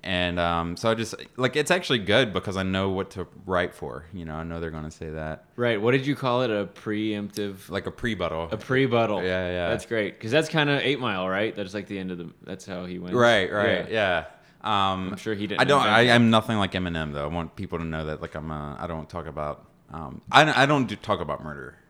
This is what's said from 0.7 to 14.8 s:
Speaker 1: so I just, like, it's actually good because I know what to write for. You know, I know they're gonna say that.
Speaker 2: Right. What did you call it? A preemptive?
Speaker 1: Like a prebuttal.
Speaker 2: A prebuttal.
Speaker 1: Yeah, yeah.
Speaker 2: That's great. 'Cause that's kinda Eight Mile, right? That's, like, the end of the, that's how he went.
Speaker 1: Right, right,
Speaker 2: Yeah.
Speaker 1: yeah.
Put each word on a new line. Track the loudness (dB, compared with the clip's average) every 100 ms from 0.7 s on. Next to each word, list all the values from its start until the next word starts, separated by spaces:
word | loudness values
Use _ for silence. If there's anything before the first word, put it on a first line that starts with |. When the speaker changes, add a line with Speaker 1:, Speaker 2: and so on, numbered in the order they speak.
| -2
Speaker 1:
so | 0
I | 0
just, | -2 -6 -14 -2
like, | 0 0
it's | 2
actually | 0 2 0
good | 6 4 6
because | 0 -2 -2
I |
know | 0 0 0
what | 0 -4
to | -8 -12 -12 -2
write | 0 0
for. | -4 -10 -10 -12
You | -12
know, | -10 -8
I | -6
know | -6
they're | -6
gonna | -6 -10
say | -10 -10
that. | -8 -8 -8 _ -2
Speaker 2:
Right. | 0 2
What | 4
did | 2 2
you | -2
call | 0 2
it? | 2
A | 0 -2
preemptive? | -8 -6 -2 -2 -4 -6 -6 -6 -8 -6
Speaker 1:
Like | -6 -6
a |
prebuttal. | -6 -4 -2 -2 -2 -4
Speaker 2:
A | -6
prebuttal. | 0 2 4 4 2 2
Speaker 1:
Yeah, | 0 0 -2
yeah. | -2 0
Speaker 2:
That's | -2 -2
great. | -2 -2 -6
'Cause | 0
that's | 0 2
kinda | 0 2 2 0
Eight | 0
Mile, | -2 -2 0
right? | 0 -2 -4
That's, | -6
like, | -8 -8
the | -8
end | -6
of | -8
the, | -10 -14
that's | -14 -14 -10
how | -8 -8
he | -8
went. | -4 4
Speaker 1:
Right, | 6 6 2
right, | 2 2 0 0
Speaker 2:
Yeah. | 0 2 0 -2 -18 _ _
Speaker 1:
yeah. | -2 2